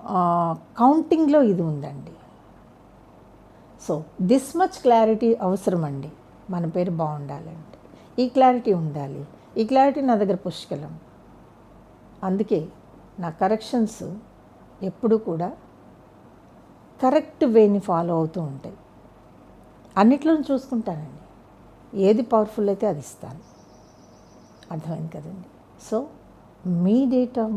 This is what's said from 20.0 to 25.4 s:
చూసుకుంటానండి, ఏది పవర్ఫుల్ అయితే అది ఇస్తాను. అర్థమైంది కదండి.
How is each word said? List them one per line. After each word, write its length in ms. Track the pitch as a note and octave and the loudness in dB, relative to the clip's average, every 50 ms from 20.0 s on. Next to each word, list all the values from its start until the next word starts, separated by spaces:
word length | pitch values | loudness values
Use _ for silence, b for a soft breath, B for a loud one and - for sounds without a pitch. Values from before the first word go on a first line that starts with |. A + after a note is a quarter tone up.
| G3+ A3+ C4+ C#4+ C#4+ D#4 E4 D#4 C4 - C#4 | 4 6 4 4 4 2 2 2 2 0 -2
చూసుకుంటానండి, 720 | C4 C4 - C4 A#3 G#3+ G#3 E3+ D3+ D#3 C#3 C3+ - - - - - - - - - - - - - - - - G3+ F#3+ G3 | -4 -4 -4 -6 -6 -4 -4 -6 -8 -8 -12 -16 -18 -20 -20 -20 -20 -20 -20 -20 -20 -20 -20 -20 -20 -20 -10 -2 2 4 4
ఏది 140 | G#3+ A3 B3 | 4 4 2
పవర్ఫుల్ 460 | - A#3+ A3 G#3+ G#3 - - G#3 G3+ | 2 2 2 2 0 -2 -2 -2 0
అయితే 180 | G3 G3 - | 0 0 -2
అది 120 | G#3+ F3 D3+ | -2 -2 -4
ఇస్తాను. 520 | B2+ - - - - - C3 D#3 - - - - - - - - - - - - - - - - - - - - - - - - - - E3+ | -8 -14 -18 -20 -18 -18 -18 -18 -20 -20 -20 -20 -20 -20 -20 -20 -20 -20 -20 -20 -20 -20 -20 -20 -20 -20 -20 -20 -20 -20 -20 -20 -16 -14 -12
అర్థమైంది 360 | D#3 D#3 D#3 E3 D#3 D#3+ D#3+ | -12 -10 -10 -10 -8 -10 -10
కదండి. 400 | - D#3+ D3 D#3+ F#3 F#3+ | -12 -14 -16 -16 -16 -18